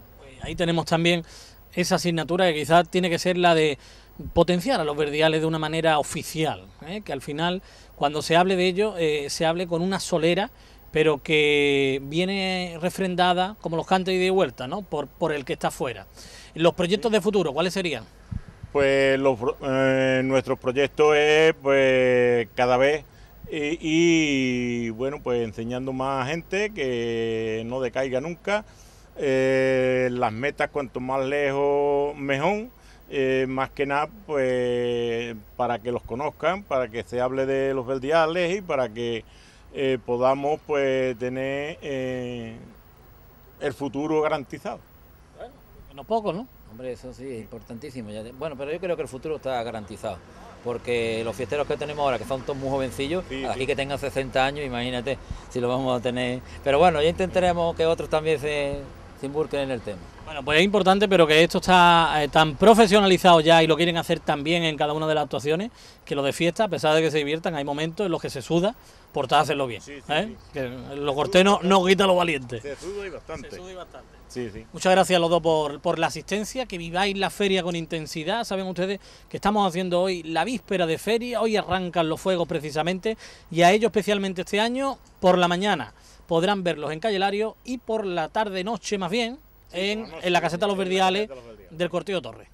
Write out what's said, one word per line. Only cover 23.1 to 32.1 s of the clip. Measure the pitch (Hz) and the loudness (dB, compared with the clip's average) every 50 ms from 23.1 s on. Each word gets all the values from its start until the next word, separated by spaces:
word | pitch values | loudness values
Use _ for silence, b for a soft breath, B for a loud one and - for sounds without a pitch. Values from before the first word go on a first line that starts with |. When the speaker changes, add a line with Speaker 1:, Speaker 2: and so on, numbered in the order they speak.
| b b b b b - - - | b b b b b -20 -14 -10
Speaker 2:
y, | - 156 147 147 170 170 - 156 156 160 170 170 165 160 156 147 143 135 131 127 123 123 123 123 120 120 117 | -6 -4 -2 -2 -4 -4 -2 0 2 4 6 6 6 4 4 2 2 0 0 0 0 -2 -2 -2 -2 -2 -4
y, | 113 | -4
bueno, | 110 110 127 135 147 147 - | -4 -4 -6 -6 -6 -6 -4
pues | 127 123 120 117 | -2 -2 -2 -2
enseñando | 110 98 - 113 117 123 127 131 131 131 | -4 -6 -8 -8 -6 -6 -6 -6 -6 -6
más | 131 131 135 139 135 127 127 | -4 -4 -2 -2 -2 -2 -2
gente | 160 170 160 - - 196 214 214 | -4 -6 -6 -6 -4 -4 -4 -4
que | 214 180 139 131 123 117 117 117 117 113 113 113 113 110 113 110 110 110 113 | -4 -4 -4 -2 -2 -2 -2 -2 -2 -2 -2 -2 -2 -4 -4 -4 -4 -4 -6
no | 117 123 131 131 | -6 -6 -4 -4
decaiga | 120 - 131 135 135 123 127 143 | -4 -2 -2 -4 -2 -2 -4 -4
nunca. | 165 175 - - 196 202 208 214 b b b b b b b b b - - | -4 -10 -8 -6 -4 -4 -4 -4 b b b b b b b b b -12 -4
Eh, | - 139 131 131 131 131 135 131 131 131 131 127 131 127 127 127 127 127 123 | -2 0 2 2 2 2 2 2 2 2 2 2 2 2 2 2 0 0 0
las | 123 120 113 107 | 0 0 -2 -2
metas, | 110 131 147 143 - 147 143 | -2 -4 -4 -2 -2 -4 -4
cuanto | - 147 139 113 - 127 | -2 -6 -6 -6 -8 -8
más | 127 127 131 135 135 | -6 -4 -2 -2 -2
lejos, | 131 143 147 143 139 135 139 143 143 143 143 143 143 143 143 143 147 | -2 -2 0 0 0 0 0 0 2 2 2 2 2 2 0 0 -2